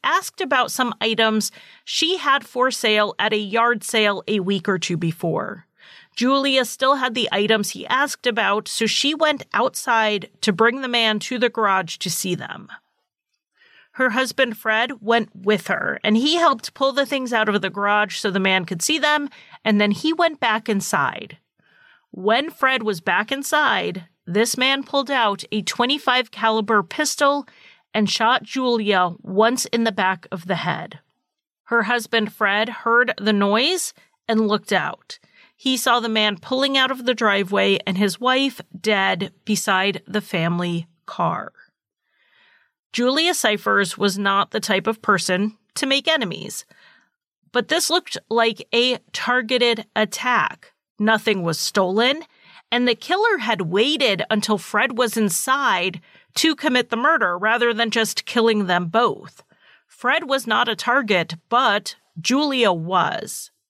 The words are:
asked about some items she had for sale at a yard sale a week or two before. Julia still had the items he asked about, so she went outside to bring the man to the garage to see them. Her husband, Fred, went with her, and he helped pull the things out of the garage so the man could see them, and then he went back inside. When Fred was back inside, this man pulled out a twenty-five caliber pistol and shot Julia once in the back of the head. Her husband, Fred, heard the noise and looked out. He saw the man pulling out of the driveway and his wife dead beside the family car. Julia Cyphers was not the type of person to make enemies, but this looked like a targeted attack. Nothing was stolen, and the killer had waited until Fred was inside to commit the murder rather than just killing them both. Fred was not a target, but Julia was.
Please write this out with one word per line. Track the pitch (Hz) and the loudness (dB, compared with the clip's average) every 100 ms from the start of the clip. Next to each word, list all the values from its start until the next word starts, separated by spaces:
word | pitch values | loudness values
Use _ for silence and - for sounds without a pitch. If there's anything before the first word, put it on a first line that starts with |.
asked | 254 349 - - | -2 0 -2 -6
about | 311 269 247 | 0 0 2
some | - 247 - | -2 -4 -2
items | 226 220 220 220 208 - - - - | -2 0 2 2 -2 -6 -20 -20 -8
she | - 330 370 | -2 0 0
had | 285 277 | 0 0
for | - 247 254 | 0 0 0
sale | 247 226 214 208 - | 2 2 2 2 0
at | 214 | -2
a | 214 | -2
yard | 202 226 233 233 | 0 0 2 0
sale | - 226 214 196 - | -2 0 2 0 -2
a | 208 | -2
week | 180 196 190 | 0 -2 0
or | 185 | -2
two | - 170 | -2 -2
before. | 165 160 165 160 - 185 - _ - - - - | -2 -2 -2 -2 -4 -10 -16 _ -20 -20 -14 -2
Julia | 247 277 277 262 240 | 2 2 2 2 0
still | - 262 277 | 0 2 2
had | 262 | 0
the | 233 226 | -2 -2
items | 196 208 220 208 | 0 2 2 0
he | 185 - | -8 -2
asked | 254 285 - 247 | 0 0 -2 -4
about, | 226 196 202 214 | 0 0 0 -2
so | - 220 | -2 0
she | - 277 | 0 0
went | 311 311 285 - | 2 0 0 -2
outside | - 240 - - 226 214 208 - _ | -2 -2 -2 0 0 2 -2 -6 _
to | - | 0
bring | 170 226 262 | 2 2 2
the | 262 | -2
man | 240 220 214 | 0 0 0
to | - 247 | -4 -2
the | 240 | -2
garage | 233 208 190 170 - | 0 0 0 -2 -6
to | 185 | -6
see | - 190 | -4 -4
them. | 175 - - - - _ _ _ _ _ _ _ _ _ _ _ | -4 -6 -14 -16 -20 _ _ _ _ _ _ _ _ _ _ _
Her | - 254 | -2 0
husband, | 220 262 - 254 220 | 0 -2 0 -2 -2
Fred, | 226 220 247 247 | -2 0 -2 -4
went | 208 233 220 190 | 0 0 0 -4
with | 185 208 - | 0 0 0
her, | 190 - - | -4 -2 -2
and | - 214 | 2 2
he | 285 339 | 4 4
helped | 330 247 - | 4 2 -4
pull | - 269 | -2 0
the | 262 277 | 0 0
things | 269 254 | -2 -2
out | 233 214 | 0 2
of | 208 | 0
the | 190 | -2
garage | 190 202 208 208 - | -2 0 2 0 -2
so | 202 | -2
the | 190 | 0
man | 190 190 175 | 2 0 -2
could | 175 | -4
see | - 311 | -2 0
them, | 294 302 285 - - - | 2 0 -2 -10 -20 -6
and | - 208 | 0 2
then | 208 | 2
he | 202 311 | 2 0
went | 330 339 302 | 2 0 0
back | 240 220 220 | 0 0 0
inside. | 202 - 180 139 - - - _ _ _ _ _ _ _ | -2 -2 0 0 -4 -12 -20 _ _ _ _ _ _ _
When | 190 190 233 311 | -4 0 2 0
Fred | - 269 254 | -2 0 0
was | 220 180 | -2 -4
back | 180 180 208 | 0 0 0
inside, | 269 277 302 294 202 175 180 - _ - | -4 -2 0 2 0 -2 -8 -12 _ -4
this | 185 240 - | 0 0 0
man | 262 269 | 0 0
pulled | 269 277 269 | -2 -4 -2
out | 269 220 196 - | 0 0 -2 -4
a | 214 | -6
twenty-five | - - 247 285 269 254 240 | -4 -2 0 0 0 0 -2
caliber | - 226 220 214 214 | -2 0 0 2 0
pistol | 170 - 294 - 277 285 269 - - - _ | 0 -2 -4 0 2 2 -4 -16 -20 -20 _
and | 220 202 | -2 0
shot | - 226 247 | 2 2 0
Julia | 214 269 254 233 208 190 180 175 | -2 -2 0 0 2 2 2 -2
once | - 190 220 254 - | -4 2 2 2 -2
in | 233 226 | -2 0
the | |
back | 196 185 185 - | 0 0 -2 -6
of | 185 175 | -8 -4
the | 170 | -4
head. | 156 151 - - _ _ _ _ _ _ - | -4 -6 -8 -16 _ _ _ _ _ _ -2
Her | 233 | 0
husband, | 208 240 226 233 208 | 2 0 0 0 0
Fred, | - 208 202 226 | 0 0 2 0
heard | 220 - 233 240 - | -2 2 4 4 0
the | 202 | 0
noise | 202 202 214 285 370 - - _ _ - | 2 4 2 2 0 -4 -10 _ _ -2
and | 220 214 | 2 2
looked | 208 - | 0 0
out. | 190 - - - - _ _ _ _ | -2 -2 -6 -14 -20 _ _ _ _
He | 269 254 | -2 0
saw | 262 240 | 2 2
the | 226 | 2
man | 220 214 196 | 0 0 -2
pulling | - 262 269 269 | -4 -2 0 2
out | 262 | 0
of | 262 247 | 0 -2
the | |
driveway | 233 220 202 185 196 196 196 - | 0 2 2 0 2 2 2 0
and | 185 | 0
his | 202 170 | 0 0
wife | 247 262 269 - - 175 | 0 2 0 -4 -14 -8
dead | 208 202 196 185 196 - - | -2 0 0 0 -4 -8 -4
beside | 214 - 190 196 - - | -2 2 2 2 -2 -6
the | 202 | -6
family | 202 175 165 175 175 170 165 _ - | -4 -2 0 0 -2 -4 -6 _ -12
car. | - 170 165 - - - _ _ _ _ _ _ _ _ _ _ _ _ | -4 -2 -4 -8 -16 -20 _ _ _ _ _ _ _ _ _ _ _ _
Julia | - 240 277 339 | -2 0 2 0
Cyphers | 359 233 208 214 202 190 - | 0 0 0 0 0 0 0
was | 202 190 | -2 0
not | 196 196 196 | 0 0 0
the | 220 | -2
type | 214 190 202 | -2 -2 -2
of | 220 | -2
person | - 190 - 185 214 - _ - | 0 0 0 0 -2 -6 _ -6
to | 269 | -2
make | 277 302 | 0 0
enemies, | 311 208 - - - - _ - _ _ _ _ _ _ | 0 -2 -6 -10 -14 -16 _ -20 _ _ _ _ _ _
but | 247 240 | -4 0
this | 330 - | 0 0
looked | 339 - - - | -2 -2 -10 -4
like | 226 226 220 - | 0 0 -2 -2
a | 233 254 247 _ | 0 0 -2 _
targeted | - - 247 226 254 240 226 - - | -6 -2 -2 0 2 2 0 -2 -2
attack. | 214 - 254 233 147 - - _ _ - | -2 -2 0 0 0 -4 -16 _ _ -2
Nothing | 214 220 226 196 | 0 2 0 -2
was | 170 151 | -2 -4
stolen, | - - 185 196 247 294 - _ _ - _ | -2 0 2 2 0 0 -6 _ _ -20 _
and | 240 247 | 0 0
the | 226 | 0
killer | - 370 453 370 | 0 0 2 0
had | 220 208 | 0 -2
waited | 170 185 254 320 262 190 - | 0 2 2 2 0 0 0
until | 214 208 208 | -2 0 -2
Fred | - 208 247 233 | -2 0 0 0
was | 240 226 | 0 0
inside | 208 - - 269 269 190 185 180 - - _ - | 0 0 0 0 2 0 -2 -6 -12 -20 _ 0
to | 320 285 | 0 0
commit | 294 247 247 | 0 0 0
the | 233 | 0
murder | 277 320 196 175 | 2 2 0 0
rather | 214 233 240 | 0 2 2
than | 220 226 | 0 0
just | 226 220 - - | 0 -2 -4 -4
killing | 240 226 214 185 | 2 2 2 2
them | 175 175 | 0 0
both. | 220 240 - - - _ _ _ _ _ | 2 2 0 -10 -20 _ _ _ _ _
Fred | - 240 311 294 | -6 -2 0 0
was | 269 233 | -2 0
not | 220 240 | 0 0
a | 208 | -2
target, | - 254 220 185 165 165 - | 0 0 2 0 0 -8 -2
but | 240 262 202 202 - _ - | 2 2 2 -2 -14 _ -10
Julia | 160 262 294 269 220 | -2 0 2 2 2
was. | 170 165 185 165 - - - - _ | 2 0 0 0 -2 -8 -12 -16 _